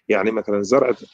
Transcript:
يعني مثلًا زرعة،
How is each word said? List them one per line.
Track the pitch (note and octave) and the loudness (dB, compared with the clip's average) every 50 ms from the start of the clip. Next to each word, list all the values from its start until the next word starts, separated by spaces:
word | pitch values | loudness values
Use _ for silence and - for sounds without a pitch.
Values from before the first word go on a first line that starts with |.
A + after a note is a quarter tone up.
| _ - | _ -2
يعني | G#2+ G2+ F#2+ A2 | 0 0 0 0
مثلًا | A2 A2 G2+ - G#2 G2+ G2+ | -2 -2 -2 -2 -2 -2 0
زرعة، | F#2+ B2 C3+ C3+ B2 A#2+ - - - | 2 2 2 2 2 -2 -4 -8 -20